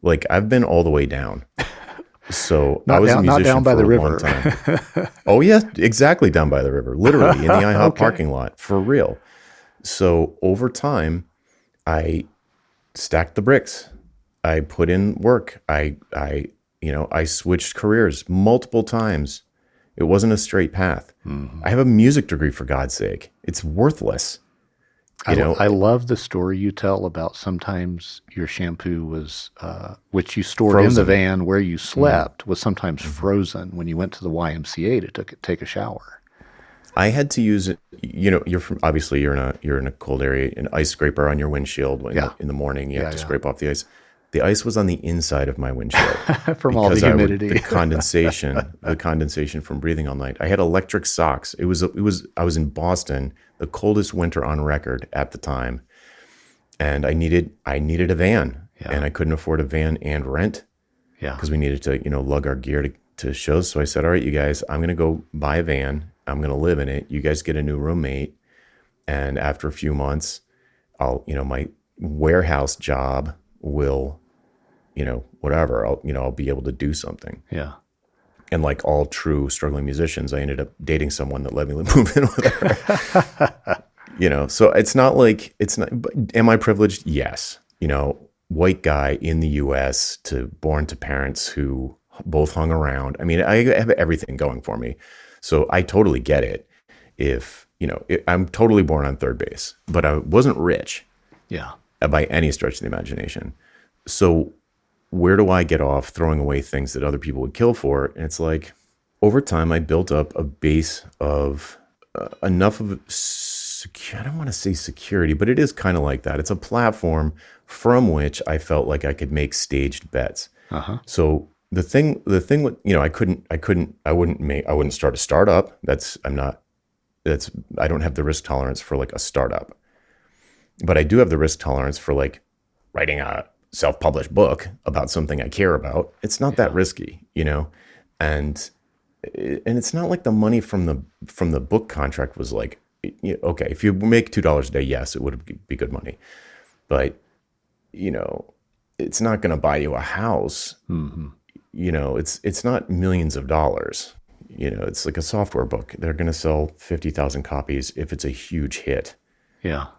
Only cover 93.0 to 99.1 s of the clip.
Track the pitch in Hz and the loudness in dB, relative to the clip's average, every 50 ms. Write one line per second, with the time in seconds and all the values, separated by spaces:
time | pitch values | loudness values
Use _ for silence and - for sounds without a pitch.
93 | 67 67 67 - - 87 82 85 90 67 104 113 120 127 120 - 113 113 - - | -6 -6 -8 -4 -2 0 0 2 2 4 4 4 4 4 4 2 4 2 2 2
94 | 85 80 82 76 - - 67 64 73 71 62 62 62 - 50 57 60 60 64 - | 2 0 0 -2 -2 -6 -6 -4 -2 -4 -4 -6 -8 -8 -6 -6 -6 -8 -10 -10
95 | - - - - - - - _ - - 78 78 76 - - 90 90 - - 95 | -16 -20 -20 -20 -20 -20 -20 _ -6 0 2 2 2 4 2 2 0 2 4 4
96 | 110 98 73 64 62 67 73 71 64 53 50 50 - _ _ _ _ _ _ _ | 6 6 4 0 2 2 2 2 2 0 -4 -8 -12 _ _ _ _ _ _ _
97 | _ _ _ _ 67 69 65 60 - - - - - _ _ _ - 78 50 - | _ _ _ _ -2 -2 -2 -2 -6 -10 -18 -20 -20 _ _ _ -6 -6 -6 -6
98 | - _ - 85 - - 87 90 95 87 - - 113 113 113 104 92 76 80 76 | -4 _ -2 -2 0 2 2 2 0 -2 2 4 4 6 8 6 6 4 2 0
99 | 71 69 | 0 0